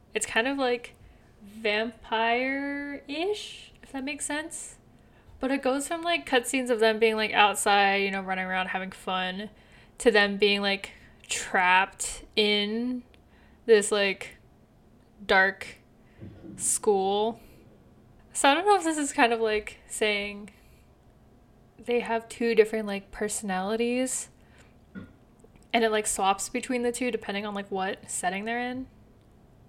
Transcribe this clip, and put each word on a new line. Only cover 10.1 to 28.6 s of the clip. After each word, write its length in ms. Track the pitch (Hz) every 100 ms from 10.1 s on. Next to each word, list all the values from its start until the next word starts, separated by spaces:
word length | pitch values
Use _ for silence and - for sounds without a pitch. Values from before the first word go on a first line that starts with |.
them 280 | 208 202 196
being, 220 | 208 202
like, 300 | 202 196 - - - - -
trapped 960 | - - 202 180 185 196 - - - -
in 680 | - 208 208 208 226 247 247 - - _ - - - -
this, 260 | 220 202
like, 460 | 208 196 190 - - - _ _ _ _ - _ -
dark 540 | 202 196 190 190 - - _ _ - - - - - -
school. 840 | - - - 196 190 202 214 226 - - - - - - - - -
So 160 | - 277
I 60 |
don't 120 | 294 403
know 100 | 392
if 80 |
this 140 | 320 311
is 140 | 277
kind 200 | - 240
of, 80 | 233
like, 380 | 220 214 214 - -
saying 640 | - 214 208 202 202 208 - - - - _ _ - - - _ _ - -
they 220 | 226 240
have 280 | 196 226 226
two 260 | - 233
different, 320 | 220 214 220 208
like, 260 | 196 196
personalities, 1200 | - 214 - 208 185 190 226 240 247 254 - - - - - - - - - - - - _ - - -
and 120 | 233
it, 60 | 226
like, 160 | 214 214
swaps 420 | - 190 196 -
between 340 | 247 - 247
the 100 | 240
two 180 | 240 247
depending 360 | 220 - 196 214
on, 80 |
like, 160 | 202 196
what 400 | 190 190 - -
setting 340 | - 180 190
they're 160 | 220 240